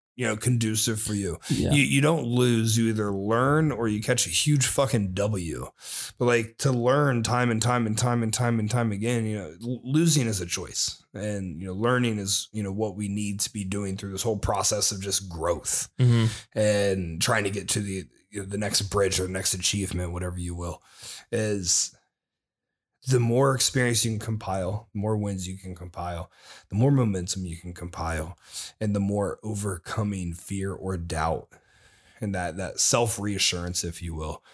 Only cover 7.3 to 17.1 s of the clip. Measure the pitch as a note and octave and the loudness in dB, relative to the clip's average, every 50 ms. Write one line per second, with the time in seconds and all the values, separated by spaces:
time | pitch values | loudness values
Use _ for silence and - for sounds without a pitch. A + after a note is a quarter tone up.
7.3 | B2 B2 B2 A#2+ A2+ A2 A2 B2 B2 B2 A#2 A2 G#2+ G#2+ B2+ B2+ A#2+ A#2+ A2+ A2 | 2 2 4 4 2 2 2 2 2 2 2 0 0 2 2 2 2 2 0 0
8.3 | G#2+ - B2 A#2+ A#2 A2+ G#2 G#2 B2 B2+ A#2 A2+ G#2 G2 G#2+ A#2 A#2+ A#2 A2 G#2+ | 0 0 2 2 2 2 0 0 2 2 2 2 0 0 0 0 0 0 0 -2
9.3 | G#2+ G#2 F2+ D2+ D#2+ F2+ A2+ A#2+ B2+ A#2 - B2+ C#3 D#3 E3+ E3+ D3 D3+ A#2+ A2+ | -2 -4 -6 -8 -12 -10 -6 -6 -6 -6 -4 0 2 4 6 6 6 4 4 2
10.3 | G#2 F#2 F2+ F2 - G2 F2 - - - - - - - _ _ - G2+ G2+ G#2+ | 0 -2 -4 -4 -6 -6 -6 -6 -4 -4 -4 -4 -4 -8 _ _ -10 -6 -6 -4
11.3 | G#2 G2+ F#2+ F2+ D#2 D#2 F#2+ F#2+ F2+ G2 A2+ A#2+ B2+ B2 B2 A#2 A2 G#2 G2 G2 | -4 -4 -4 -6 -8 -8 -8 -6 -4 0 2 2 2 4 2 2 0 0 -2 -2
12.3 | G#2 - - - - G#2+ G2+ G2 F#2+ G#2 A2 F2 F2 G#2 G#2 G2 G2+ G#2+ G#2 G2+ | -2 -2 -2 -4 -6 -4 -4 -2 -2 -2 -2 -4 -4 -4 -4 -4 -2 -2 -4 -4
13.3 | G2+ G2 - - - G#2+ G2 F#2 F#2+ G2+ G2+ F#2+ F#2+ G2 - G2 G2 F#2 - A#2 | -4 -4 -4 -4 -4 -6 -4 -4 -4 -4 -4 -4 -6 -6 -8 -8 -6 -4 -2 -2
14.3 | A2 G2+ - - G#2+ G2 F#2+ - A2 G#2 - - G#2+ F#2+ F#2+ G2+ F#2+ - G2 F#2 | -2 0 0 -2 0 0 0 0 0 2 0 0 -2 -2 -4 -2 -2 -2 -4 -4
15.3 | E2+ D#2+ D#2+ F2 E2+ D#2+ - - - - - - _ - B2+ A#2+ A#2+ A#2 A2+ A2+ | -8 -2 0 0 0 0 -2 -2 -2 -2 -4 -4 _ 2 4 6 6 6 4 2
16.3 | - - - _ - A2+ G#2+ G#2+ G#2 G2+ G2+ G2+ F#2+ F#2+ F2+ E2 | 0 -2 -12 _ -2 2 2 4 4 4 2 2 0 0 -2 -4